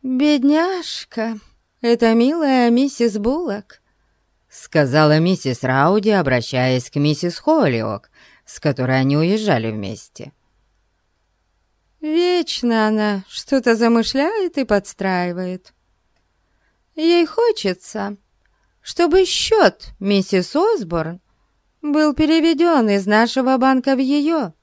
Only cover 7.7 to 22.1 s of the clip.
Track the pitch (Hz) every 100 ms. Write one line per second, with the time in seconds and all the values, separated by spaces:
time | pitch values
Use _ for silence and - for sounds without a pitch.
7.7 | 117 110 101 _ _ _ _ _ - 151
8.7 | 131 127 131 131 143 165 214 214 135 113
9.7 | 107 101 104 - - 117 _ _ _ _
10.7 | _ _ _ _ _ _ _ _ _ _
11.7 | _ _ _ 311 320 349 359 330 - 240
12.7 | 226 214 214 214 202 190 - - 269 240
13.7 | 226 233 233 226 262 302 440 359 311 254
14.7 | 202 196 - 190 185 180 175 180 185 _
15.7 | _ _ _ _ _ _ _ _ _ _
16.7 | _ _ - 320 349 330 - 466 - 202
17.7 | 180 - 220 202 208 _ _ _ _ _
18.7 | _ - - 339 359 370 - - 440 262
19.7 | - - - 196 202 190 190 180 294 392
20.7 | 427 180 170 160 175 _ _ _ _ _
21.7 | _ 302 294 302